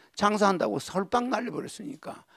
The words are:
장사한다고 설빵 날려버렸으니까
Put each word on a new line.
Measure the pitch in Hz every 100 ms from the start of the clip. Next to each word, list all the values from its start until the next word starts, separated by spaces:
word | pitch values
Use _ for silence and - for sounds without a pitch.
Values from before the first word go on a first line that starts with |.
| _
장사한다고 | - 208 208 202 180 143 135
설빵 | - 180 190 240 247
날려버렸으니까 | 220 240 151 - - 269 - - - -